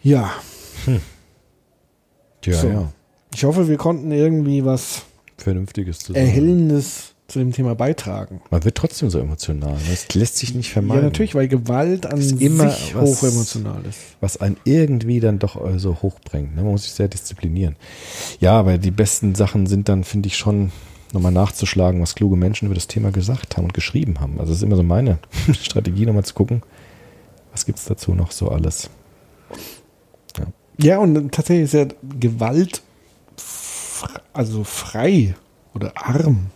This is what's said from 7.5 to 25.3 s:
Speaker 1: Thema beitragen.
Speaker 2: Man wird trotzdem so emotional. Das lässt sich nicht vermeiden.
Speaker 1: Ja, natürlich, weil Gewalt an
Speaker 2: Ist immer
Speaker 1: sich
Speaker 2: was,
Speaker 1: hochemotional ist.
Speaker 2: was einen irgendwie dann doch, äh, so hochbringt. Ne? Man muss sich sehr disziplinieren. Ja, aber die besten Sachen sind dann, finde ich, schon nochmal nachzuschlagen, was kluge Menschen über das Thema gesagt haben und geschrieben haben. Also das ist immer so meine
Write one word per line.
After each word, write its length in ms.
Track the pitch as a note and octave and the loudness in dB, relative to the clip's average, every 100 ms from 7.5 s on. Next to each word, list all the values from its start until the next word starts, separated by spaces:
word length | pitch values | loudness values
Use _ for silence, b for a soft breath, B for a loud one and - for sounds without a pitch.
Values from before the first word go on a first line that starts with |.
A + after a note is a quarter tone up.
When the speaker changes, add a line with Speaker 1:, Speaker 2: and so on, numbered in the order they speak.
Speaker 1:
Thema 220 | B2 B2+ | 0 -2
beitragen. 680 | A2+ B2+ D#3+ - G2 G2 F#3 - | 0 -2 -2 -6 -8 -10 -14 -2
Speaker 2:
Man 120 | F2 | 0
wird 140 | F2+ - | 0 0
trotzdem 340 | E3 - A#2 | -4 -2 -2
so 80 | E2+ | 0
emotional. 580 | C#2 D#2 - D2 D2 D2 D2+ | -2 -4 -4 -4 -4 -4 -2
Das 240 | F2+ - | -4 -2
lässt 220 | F#2 A#2+ - | 0 0 -2
sich 180 | A#2+ | -4
nicht 160 | B2 A#2 | -6 -4
vermeiden. 320 | - G2+ C3 | -2 2 2
Speaker 1:
Ja, 60 | D3 | 2
natürlich, 260 | - G#3+ | 0 -2
weil 140 | D3 C3+ | 0 2
Gewalt 580 | C3 A#2 B2 E3 F#3 F3 | 0 0 0 0 -2 -2
an 120 | C#3+ | 0
Speaker 2:
Ist 200 | C#3 C3 | 0 2
immer 300 | C#3 D#3+ D3 | 4 4 4
Speaker 1:
sich 240 | C#3 - | 2 -4
Speaker 2:
was, 280 | G#2+ C#3+ B2+ | 2 2 4
Speaker 1:
hochemotional 580 | C3 A#2+ A2+ A2+ G#2 G2+ F#2 | 2 2 -2 -4 -6 -8 -10
ist. 100 | G2+ - _ | -14 -18 _
Speaker 2:
was 160 | G2 - | -6 -2
einen 200 | G2 G2 | -2 -2
irgendwie 540 | - D#3 D#3 B2+ A2+ B2 | 2 4 4 2 2 2
dann 220 | A2+ G#2 | 2 2
doch, 160 | G#2 - | -2 -4
äh, 160 | F#2 F#2 | -4 -2
so 160 | F#2+ E2+ | 0 0
hochbringt. 540 | G2 - - D2 C#2+ | -2 -4 -8 -6 -6
Ne? 80 | D2+ | -4
Man 100 | G#2 | 0
muss 120 | G2+ | -2
sich 80 | - | -4
sehr 160 | - G2+ | -4 -2
disziplinieren. 680 | - - F#2 F2 E2+ F2 D2 B B B B B B | -2 -12 -6 -4 0 -2 -4 B B B B B B
Ja, 140 | F2+ | 4
aber 260 | A2 F#2+ F2+ | 6 4 2
die 140 | F#2+ | 2
besten 420 | G2+ G#2 - G#2 | 2 0 2 0
Sachen 320 | F#2+ G2 G#2+ F#2+ | 2 2 2 2
sind 220 | G2 G2+ | 0 2
dann, 160 | G2 | 0
finde 240 | F2+ G#2+ G2 | 0 -2 -2
ich, 80 | - | -2
schon 340 | G#2+ G#2 F#2+ B B B B | 0 0 0 B B B B
nochmal 200 | F#2+ F2+ | 0 2
nachzuschlagen, 680 | F2+ G2+ - G2 F#2+ F2+ F2+ | 4 2 0 -2 2 2 2
was 120 | E2+ | -2
kluge 220 | - G#2 F#2 | 0 2 4
Menschen 300 | F2+ G#2+ G#2 | 2 0 -2
über 80 | F#2 | -2
das 100 | - | -2
Thema 240 | G#2+ G#2 | -2 0
gesagt 460 | G2 F#2 B2+ - - | 0 0 -2 -4 -4
haben 80 | |
und 100 | F2 | -2
geschrieben 460 | F#2+ - - D3 D2+ | -2 -2 -2 -2 -2
haben. 140 | C#2 D#2 | -4 -4
Also 140 | D#2+ | -2
das 60 | E2 | 0
ist 40 | |
immer 140 | G#2 F#2+ | 2 4
so 60 | |
meine 340 | E2+ F2+ C3 E2+ - | 4 4 2 0 -2